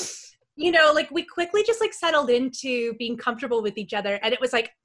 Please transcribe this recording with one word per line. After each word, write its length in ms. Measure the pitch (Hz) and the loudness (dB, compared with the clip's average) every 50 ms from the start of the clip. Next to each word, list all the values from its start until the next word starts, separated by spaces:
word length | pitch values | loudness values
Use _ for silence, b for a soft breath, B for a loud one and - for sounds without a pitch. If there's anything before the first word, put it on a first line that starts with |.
<laughs> 540 | - - - - - - _ _ _ _ _ | -8 -8 -10 -14 -18 -20 _ _ _ _ _
you 160 | - 311 349 | -2 0 2
know, 200 | 339 330 311 302 302 | 6 6 6 6 6
like, 180 | 302 320 - | 4 0 0
we 120 | 277 339 339 | -4 -6 -6
quickly 400 | - - - 339 339 - 415 427 | -4 -4 -4 -2 0 0 2 2
just, 160 | 453 453 453 | 2 2 0
like, 120 | 440 392 - | 0 -2 -2
settled 360 | - - 330 320 294 285 233 | -2 0 2 2 2 4 4
into 640 | 240 240 262 262 254 - - 269 247 240 233 233 226 | 2 2 2 -2 -4 -6 -4 -4 -2 -2 -2 -4 -4
being 200 | 226 240 226 240 | -4 -6 -6 -6
comfortable 440 | 233 - 247 240 226 277 254 240 226 | -4 -4 -4 -4 -4 -4 -2 -2 -2
with 160 | 214 208 202 | -2 -2 -4
each 160 | 220 208 - - | -6 -8 -6 -6
other. 260 | 208 196 202 202 202 220 | -4 -2 -2 -4 -2 -2
And 100 | 220 247 | -2 0
it 60 | 233 | 0
was 140 | 262 254 - | -2 0 0
like, 180 | 233 226 - - _ | -2 -2 -4 -10 _